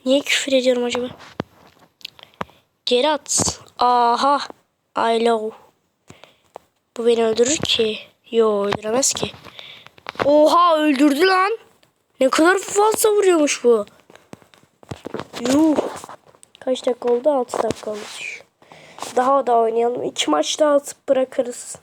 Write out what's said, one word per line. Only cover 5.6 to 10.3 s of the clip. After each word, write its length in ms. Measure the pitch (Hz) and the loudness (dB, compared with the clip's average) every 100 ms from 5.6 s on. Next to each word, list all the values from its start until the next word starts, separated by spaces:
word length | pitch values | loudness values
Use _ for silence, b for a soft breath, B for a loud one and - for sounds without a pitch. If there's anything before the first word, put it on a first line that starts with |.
| _ _ _ _ _ b b b b - _ _ _ - | _ _ _ _ _ b b b b -20 _ _ _ -4
Bu 100 | 233 | 0
beni 180 | 233 | 2
öldürür 320 | 226 220 240 320 | 0 0 0 0
ki. 420 | - - 220 214 - _ _ | -2 -2 -2 -4 -14 _ _
Yo, 340 | 226 220 208 | 0 2 2
öldüremez 480 | 202 202 214 233 269 | -2 -4 -2 -2 -2
ki. 200 | - - - - B B B B B - - | -4 -8 -10 -20 B B B B B -18 -2
Oha, 540 | 269 | 2